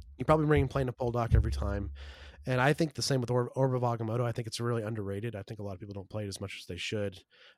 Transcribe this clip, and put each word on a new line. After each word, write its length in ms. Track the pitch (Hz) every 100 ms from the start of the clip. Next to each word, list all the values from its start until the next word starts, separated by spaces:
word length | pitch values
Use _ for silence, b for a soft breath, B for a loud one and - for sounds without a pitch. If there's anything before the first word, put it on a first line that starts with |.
| - -
you 60 | 131
probably 200 | 156 151
bring 220 | 147 135
Plane 200 | 139 131
of 80 | -
Poldock 380 | 120 120 113
every 180 | - 113
time. 400 | - 101 101 101 B B B B B 135
And 140 | 127
I 120 | 135
think 200 | 151 160
the 80 | -
same 180 | - 135
with 80 | 120
Orb, 200 | 123 123 131
Orb 180 | 135
of 80 | 127
Agamotto. 400 | 120 113 113 120
I 80 | 120
think 160 | 113 107
it's 120 | -
really 220 | 120 117
underrated. 540 | 107 113 98 98 117 104
I 60 |
think 180 | - 107
a 40 |
lot 100 | 101
of 60 | 92
people 140 | 101
don't 160 | 98 95
play 140 | 107
it 40 | 101
as 120 | 95
much 180 | 98 -
as 60 | -
they 100 | 87
should. 440 | - 110 101 90 - B B